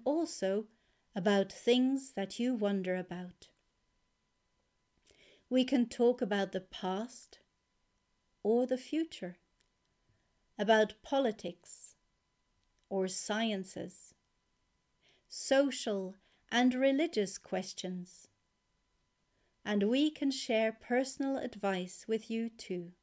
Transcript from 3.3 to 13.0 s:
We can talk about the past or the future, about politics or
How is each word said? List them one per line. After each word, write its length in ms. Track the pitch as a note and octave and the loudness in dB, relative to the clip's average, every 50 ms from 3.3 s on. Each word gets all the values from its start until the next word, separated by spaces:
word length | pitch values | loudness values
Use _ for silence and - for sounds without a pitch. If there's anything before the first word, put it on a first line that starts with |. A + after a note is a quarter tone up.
| F3+ _ - - _ _ _ _ _ _ _ _ _ _ _ _ _ _ _ _ _ _ _ _ _ _ _ _ _ _ _ _ _ _ _ - - _ _ _ _ _ _ - | -14 _ -20 -20 _ _ _ _ _ _ _ _ _ _ _ _ _ _ _ _ _ _ _ _ _ _ _ _ _ _ _ _ _ _ _ -20 -20 _ _ _ _ _ _ 0
We 140 | B3 B3+ B3+ | 2 2 2
can 220 | B3+ C#4 B3 A#3+ | 4 4 2 2
talk 360 | A#3 - - A#3+ A#3+ B3 B3 B3 | 2 0 2 2 4 4 2 0
about 300 | F#3+ G#3 G3+ G3 F#3+ - | 0 0 0 0 0 -2
the 80 | F#3+ | -6
past 800 | F#3 - - - - F#3 F#3 G3 A#3 B3+ - - - - - - _ _ _ _ _ _ _ _ _ _ _ _ _ _ _ _ _ _ _ _ - | -8 -8 -12 -8 -4 -4 -4 -4 -6 -8 -10 -16 -20 -20 -20 -20 _ _ _ _ _ _ _ _ _ _ _ _ _ _ _ _ _ _ _ _ 0
or 220 | G#3 A3+ A#3+ B3+ B3+ | 2 2 2 2 2
the 100 | C4 B3+ | 0 -4
future, 580 | B3+ - - D#4 D#4+ E4 - - - F3 F3 _ _ _ _ _ _ _ _ _ _ _ _ _ _ _ _ _ _ _ _ _ _ _ _ | -4 -4 -2 -2 -2 -2 -6 -10 -10 -12 -12 _ _ _ _ _ _ _ _ _ _ _ _ _ _ _ _ _ _ _ _ _ _ _ _
about 380 | - G#3 G3 A3+ A3 G#3+ G#3 - _ - | -2 4 4 6 6 6 4 0 _ -6
politics 920 | - C#4+ C4+ C#4 A#3 G#3 - - F3 F3 _ - - - - - - - _ _ _ _ _ _ _ _ _ _ _ _ _ _ _ _ _ _ - | -2 0 2 2 2 0 -2 -8 -10 -10 _ -16 -18 -18 -18 -18 -20 -20 _ _ _ _ _ _ _ _ _ _ _ _ _ _ _ _ _ _ -4
or 200 | G3 F#3+ | -2 -2